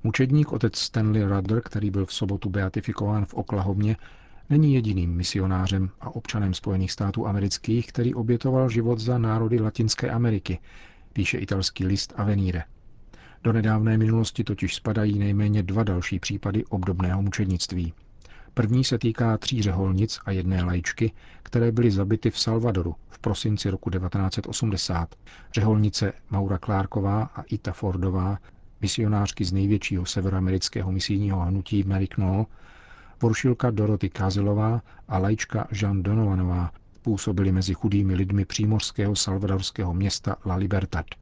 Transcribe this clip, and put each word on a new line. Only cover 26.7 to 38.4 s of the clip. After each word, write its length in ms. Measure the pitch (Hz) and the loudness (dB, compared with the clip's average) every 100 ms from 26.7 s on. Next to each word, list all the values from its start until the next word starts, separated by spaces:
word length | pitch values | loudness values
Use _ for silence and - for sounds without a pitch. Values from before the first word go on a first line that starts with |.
| 98 98 - 98 104 | 0 0 0 0 0
a 180 | 113 - | -2 -8
Ita 300 | - 107 - | -6 -6 -4
Fordová, 680 | 87 104 92 92 92 92 101 - - - - | -4 -4 0 0 0 0 -2 -8 -20 -20 -6
misionářky 640 | 101 - 107 104 101 - 92 | -4 0 2 2 0 -2 -2
z 80 | |
největšího 520 | 95 98 101 - 95 90 | 2 2 2 0 -2 -2
severoamerického 840 | - 95 92 92 95 - - 92 | -2 0 0 0 0 -2 -4 -2
misijního 480 | 92 - 101 101 95 | -2 0 0 0 0
hnutí 440 | 87 95 - 104 | 0 -2 0 0
Mary 240 | 95 95 95 | 2 0 0
Knoll, 380 | - 95 95 110 - - - - - - - | 0 0 0 -2 -6 -20 -20 -20 -20 -20 -2
voršilka 500 | 120 110 131 120 123 | 0 2 0 2 0
Dorothy 380 | 107 104 104 98 | 0 0 0 -2
Kazelová 720 | - 95 95 101 104 107 117 - - - | -2 0 2 2 2 2 0 -4 -20 -4
a 100 | 92 | 0
laička 500 | 95 107 - - - 104 | 0 0 -2 -4 -4 -2
Jean 220 | 101 98 | 0 0
Donovanová 680 | 92 110 107 92 90 90 87 - - - | 2 2 2 2 0 0 -2 -6 -20 -8
působily 500 | - 101 - 98 95 | -4 -2 -2 0 2
mezi 220 | 92 92 | 2 0
chudými 420 | 90 107 101 98 90 | 0 0 2 2 2
lidmi 300 | 95 101 | 0 0